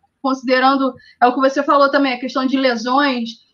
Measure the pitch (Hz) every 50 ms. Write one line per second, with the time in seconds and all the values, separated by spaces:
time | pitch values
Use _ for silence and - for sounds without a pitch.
0 | _ _ _ _ - 269 269 262 240 240 254 254 254 262 277 269 269 262 254 -
1 | _ - _ - 233 247 254 277 262 269 269 294 285 294 339 285 277 277 285 285
2 | 277 269 247 233 262 254 - 277 262 254 247 269 269 262 240 226 220 254 254 277
3 | 294 285 254 240 226 226 226 - _ _